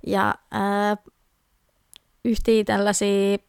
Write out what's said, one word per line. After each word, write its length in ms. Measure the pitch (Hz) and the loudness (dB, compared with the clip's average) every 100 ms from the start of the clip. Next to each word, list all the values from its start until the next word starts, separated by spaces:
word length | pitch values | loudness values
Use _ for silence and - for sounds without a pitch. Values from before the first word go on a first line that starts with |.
| - | -4
Ja, 280 | 196 196 - _ | -2 -2 -4 _
ää, 460 | - 202 202 208 208 - _ _ _ _ _ _ _ _ - _ _ | -4 -2 0 -2 -4 -8 _ _ _ _ _ _ _ _ -20 _ _
yhtiä 400 | 247 220 - 226 | -4 0 2 2
tällaisia 720 | 208 208 202 196 202 196 196 202 | 2 0 0 0 0 2 2 -2